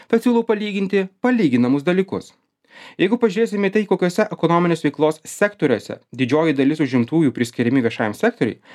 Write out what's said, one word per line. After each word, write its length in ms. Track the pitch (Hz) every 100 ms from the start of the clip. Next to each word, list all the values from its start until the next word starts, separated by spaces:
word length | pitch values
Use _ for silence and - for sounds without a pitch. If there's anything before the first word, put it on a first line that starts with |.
| -
Tad 160 | 226
siūlau 220 | 247 233 226
palyginti 640 | 214 208 196 196 202 190 _
palyginamus 640 | 247 247 170 120 123 143
dalykus. 480 | 143 185 190 98 - _ _ _ _ - - -
Jeigu 160 | - 233
pažiūrėsime 480 | 226 190 226 202 196
į 60 |
tai, 100 | 214 202
kokiuose 400 | 190 180 175 214
ekonominės 540 | - 160 170 175 165 147
veiklos 340 | - 151 156 -
sektoriuose 760 | - 202 - 147 110 - 104 _ 117
didžioji 400 | 127 135 165 139
dalis 240 | 139 156
užimtųjų 540 | 139 127 117 160 151 120
priskiriami 460 | 117 - 120 135
viešajam 300 | 113 - 113 101
sektoriui, 460 | 226 - 120 - -